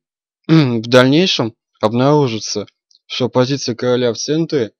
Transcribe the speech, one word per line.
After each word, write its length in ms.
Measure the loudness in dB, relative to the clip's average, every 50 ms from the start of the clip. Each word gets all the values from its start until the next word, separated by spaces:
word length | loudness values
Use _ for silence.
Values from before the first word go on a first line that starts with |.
| _ _ _ _ _
<clears throat> 260 | _ _ _ _ 2
В 340 | 4 4 4 2 0 -2 -2 2
дальнейшем 680 | 4 4 6 6 4 2 2 0 0 -2 -4 -6 -6 _ _ _ _ _
обнаружится, 840 | -4 -2 0 0 2 2 2 2 2 0 -2 -6 -8 -8 -8 -8 -10 -10 _ _ _ _ _ _ _
что 220 | -14 -6 -6 -4 -2
позиция 460 | 0 0 0 0 -2 -4 -6 -6 -6
короля 380 | -4 -2 -2 0 0 0 -2 -2
в 40 |
центре, 560 | -4 -6 -4 -2 -2 -2 -2 -2 -2 -4 -4 -6 _